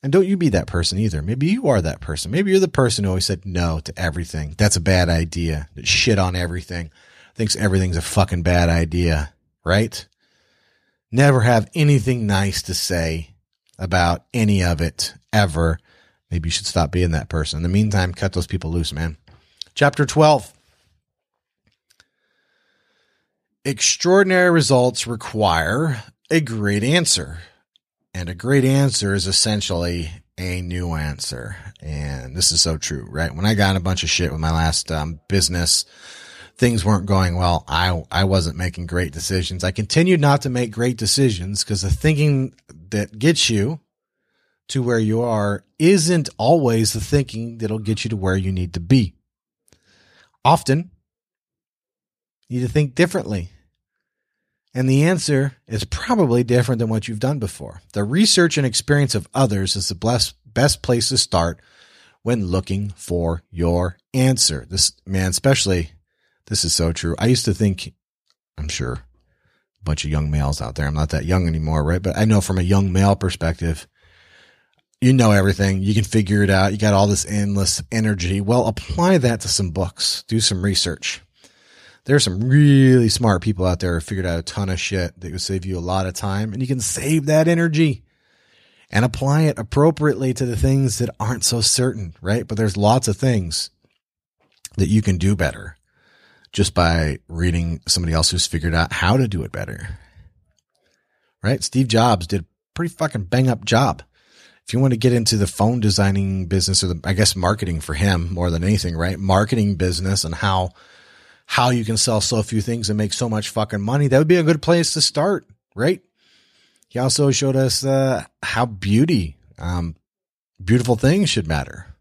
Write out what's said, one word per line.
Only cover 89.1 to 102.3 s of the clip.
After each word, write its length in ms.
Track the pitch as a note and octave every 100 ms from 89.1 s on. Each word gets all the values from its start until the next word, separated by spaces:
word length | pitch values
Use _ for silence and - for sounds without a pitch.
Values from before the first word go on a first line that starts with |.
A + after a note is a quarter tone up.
| - C3+ D3
it 180 | D#3 -
appropriately 720 | A2 - D3+ D3+ D3+ A2 C3
to 140 | B2 B2+
the 100 | A2+
things 400 | C3+ C3+ C3+ G#2+
that 180 | A#2+ -
aren't 240 | G#2+ -
so 180 | - A#2+
certain, 540 | A2 - B2+ A2+ F2+ -
right? 280 | F2+ A2 G#2+
But 100 | G#2+
there's 180 | A2 F#2+
lots 320 | G2+ B2 -
of 100 | G2
things 520 | C3+ A#2 F2 - - _ _ _ _ _ _ _ _ _ - -
that 100 | E2+
you 160 | G#2+
can 140 | G#2+ F2
do 160 | F#2+ G2
better 420 | D#2+ - - - _ _ _ _ _ _ _
just 220 | - G2
by 460 | - E2 E2 D#2 C#2 _
reading 540 | E2 F2 E2+ E2+ D#2+ -
somebody 260 | - F2
else 180 | D#2+ D#2+
who's 160 | F2+ -
figured 260 | E2 E2
out 180 | E2 E2
how 240 | - F2+ B2
to 120 | B2
do 160 | F#2+
it 80 | A1
better, 480 | - G1+ - - - - - - _ _ _ _ _ _ _ _ _ _ _
right? 200 | G2+ C3
Steve 240 | - C3 C3
Jobs 380 | A2 A#2+ G#2
did 160 | E2+